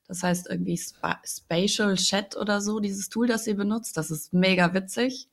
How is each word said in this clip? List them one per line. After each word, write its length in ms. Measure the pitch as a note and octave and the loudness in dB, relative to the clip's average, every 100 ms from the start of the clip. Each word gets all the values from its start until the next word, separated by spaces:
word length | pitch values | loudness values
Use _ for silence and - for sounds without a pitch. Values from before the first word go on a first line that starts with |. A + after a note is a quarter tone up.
| - | -14
Das 140 | F3+ | -2
heißt 260 | F3+ F3 F3+ | 0 0 0
irgendwie 260 | F3 F3+ F3 | -4 -2 -2
Spa-, 440 | - - E3 - | -4 -6 -4 -4
Spatial 680 | - - - E3+ G3+ - G#3 F#3 | -8 -12 -2 0 2 2 2 2
Chat 400 | - G3 G3+ - | 2 0 -2 -4
oder 240 | G#3 G3+ | -2 0
so, 200 | G3+ G#3+ | 0 -2
dieses 280 | G#3 G3 G3 | -2 -4 -6
Tool, 180 | A3+ A#3+ | 0 2
das 180 | A3+ | 2
sie 100 | A3 | 0
benutzt. 420 | G3+ G3+ A3 - - | 0 0 -2 -4 -6
Das 140 | D#3 | -4
ist 220 | D#3 - | -6 0
mega 420 | F3+ F#3+ F3+ F3 | 2 4 6 4
witzig. 540 | F#3 F#3+ - B3+ B3+ - | 2 -2 -2 -2 -2 -12